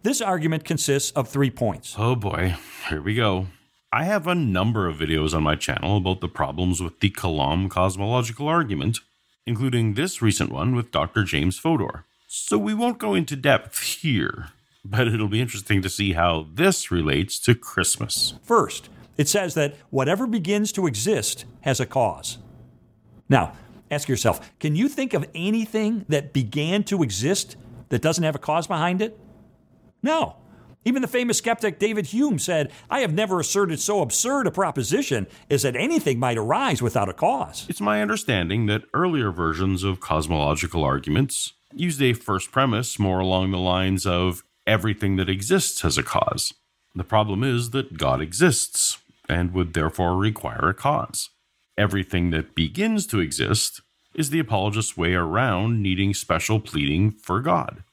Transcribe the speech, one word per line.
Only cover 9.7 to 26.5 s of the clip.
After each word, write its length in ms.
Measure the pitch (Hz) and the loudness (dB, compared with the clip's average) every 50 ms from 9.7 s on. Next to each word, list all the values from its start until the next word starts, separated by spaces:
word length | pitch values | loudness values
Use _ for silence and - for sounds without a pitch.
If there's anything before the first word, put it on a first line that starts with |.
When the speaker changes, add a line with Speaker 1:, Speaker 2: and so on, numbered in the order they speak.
| 120 120 113 110 101 | 2 2 2 2 0
Speaker 2:
this 260 | 113 160 185 - - | 0 -2 -4 -2 2
recent 320 | 117 107 98 - - - | 2 2 4 2 0 -2
one 240 | - 67 82 120 127 | -2 -2 0 0 0
with 140 | 120 113 - | 0 -2 0
Doctor 340 | - 76 73 - - 113 101 | 0 0 0 2 0 0 0
James 340 | - - 71 76 92 92 - | 2 0 2 2 0 0 0
Fodor. 460 | - 165 165 127 92 - - - - _ _ _ _ | 0 0 2 2 0 -4 -6 -12 -18 _ _ _ _
So 320 | _ - - - - 214 214 | _ -12 -10 -2 0 0 0
we 160 | 202 214 214 | 2 0 0
won't 240 | 214 240 247 226 233 | 0 0 -2 -2 -2
go 160 | 220 214 196 | -2 0 0
into 200 | 185 156 - 147 | 0 0 -2 -6
depth 460 | 135 127 147 135 - - - - - - - - - | -2 2 2 2 2 0 -6 -8 -6 -4 -4 -6 -4
here, 460 | - 160 127 90 67 - - - - - _ _ _ _ _ _ - | 0 0 2 2 0 0 -4 -6 -12 -14 _ _ _ _ _ _ -10
but 240 | 104 98 113 131 - | -4 0 2 2 2
it'll 180 | - 110 110 | 2 0 0
be 140 | 101 104 110 | 0 0 0
interesting 400 | 127 117 - 110 - - 107 98 | -2 -2 -6 -10 -2 2 2 2
to 80 | 90 95 | 2 -2
see 240 | - - 101 98 | -2 0 0 0
how 360 | 87 85 85 87 82 80 80 78 | 2 4 4 4 2 0 -2 -6
this 380 | 80 101 170 196 92 - - - | -2 2 2 2 2 2 -2 -2
relates 480 | 90 85 78 76 69 71 92 - - - | 0 0 2 2 2 2 0 -2 -6 -2
to 160 | - - 120 | 2 2 2
Christmas. 800 | 117 - - - 95 85 - - - 110 - - - - - - - | 2 0 -4 -2 -2 0 0 -2 -2 -4 -6 -2 -2 -2 -4 -4 -10
Speaker 1:
First, 480 | _ - 233 220 131 - - - - - - - - - - | _ 2 2 2 2 0 -4 -12 -14 -18 -20 -20 -20 -10 -2
it 100 | - 143 | -2 0
says 280 | - - 208 190 170 - | 2 2 0 0 0 0
that 200 | 160 147 143 143 - - _ | 0 -2 -2 -2 -10 -16 _
whatever 380 | - 135 131 143 180 202 262 | -2 0 2 2 2 0 0
begins 440 | 240 220 220 156 180 202 208 214 208 | -2 -2 -2 0 0 0 0 0 0
to 140 | - 196 185 | 0 0 0
exist 600 | 160 117 101 113 190 214 131 107 - - - - - - - | 0 0 0 0 2 2 2 0 -2 -6 -6 -12 -20 -20 -6
has 180 | - 143 127 - | -2 0 0 0
a 60 | 131 | -2
cause. 500 | - - 135 120 98 82 - - - - - - - - - - - - _ _ _ _ _ _ _ - - _ | -2 0 0 0 0 -2 -4 -10 -12 -12 -12 -18 -20 -20 -20 -20 -20 -20 _ _ _ _ _ _ _ -20 -20 _
Now, 280 | - 135 120 85 - - - - - - - - _ | 2 4 4 4 0 -6 -16 -20 -20 -20 -20 -10 _
ask 160 | 147 147 - | -6 -4 -2
yourself, 440 | - 131 - - 113 - - - - _ _ | -2 -2 2 2 2 0 0 -6 -18 _ _
can 180 | - 156 147 | -2 0 2
you 100 | 170 233 | 2 0
think 280 | 294 - - 269 254 - | 0 0 -2 -2 0 -2
of 100 | 160 143 - - | -2 -2 -4 -8
anything 680 | 160 170 202 214 226 220 - - 220 214 208 233 208 190 - | -4 -2 0 0 0 -2 -2 -2 -2 0 0 -2 -4 -2 -2
that 240 | 151 143 147 139 - | -2 -2 -2 -2 -2
began 500 | 135 123 101 | -2 -2 -2